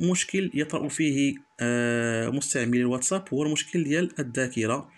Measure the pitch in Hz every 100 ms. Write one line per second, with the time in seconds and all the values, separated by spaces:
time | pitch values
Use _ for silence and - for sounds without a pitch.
0 | 170 180 - 190 190 143 151 160 143 -
1 | 156 139 143 - - - 120 120 120 117
2 | 117 113 113 139 - 135 120 123 123 127
3 | - 190 190 135 151 151 - 175 147 156
4 | 180 - 131 117 127 120 110 123 -